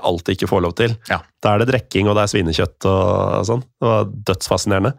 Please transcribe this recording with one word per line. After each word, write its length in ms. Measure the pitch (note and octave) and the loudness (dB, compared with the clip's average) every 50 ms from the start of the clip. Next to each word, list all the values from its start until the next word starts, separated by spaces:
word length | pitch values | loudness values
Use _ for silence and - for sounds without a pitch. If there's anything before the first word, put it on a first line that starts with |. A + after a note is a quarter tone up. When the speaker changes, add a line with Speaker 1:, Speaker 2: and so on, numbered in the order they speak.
| - | 0
Speaker 1:
alt 220 | - F2+ E2+ - | -2 -2 -2 -2
de 100 | - G2 | -4 -2
ikke 140 | - - - | -2 -2 0
får 120 | - F#2+ | 0 0
lov 140 | F2+ F2 E2+ | 0 0 0
til. 220 | - A#2 A#2 A#2 - - - | 0 0 0 0 -4 -4 -6
Speaker 2:
Ja. 120 | G2 F#2 - _ _ - | -6 -6 -6 _ _ -2
Speaker 1:
Da 120 | - G#2+ G#2 | 0 2 2
er 40 | G#2 | 2
det 100 | A#2 B2 | 2 2
drikking, 400 | C3 B2 - - - F#2+ G2+ G#2 | 0 -2 -2 -2 -2 0 2 2
og 60 | G#2 | 2
det 80 | G#2 G#2 | 2 2
er 100 | G2+ - | 2 0
svinekjøtt 520 | G#2 F2 E2 D#2+ E2 F#2 E2+ - - - | 0 0 0 0 0 -2 -2 -4 -2 0
og, 540 | F#2+ F#2+ F#2+ F#2 F#2+ F#2+ F#2+ F#2+ F#2+ G2 G2+ | 2 2 2 2 2 0 0 0 0 -2 -2
og 60 | F#2+ | -2
sånn. 160 | G#2 A#2 B2 B2+ | 0 -2 -2 -4
Det 240 | _ _ - C3 | _ _ -2 0
var 160 | A#2 A2+ G#2+ G#2 | 2 2 2 0
dødsfascinerende. 880 | G2+ G#2 - G2+ - F#2 - - - - F#2 - G#2 G2 F#2+ G2 B2 C#3 | -2 -6 -8 -4 -4 -4 -2 0 -2 -2 0 0 0 0 2 2 0 -2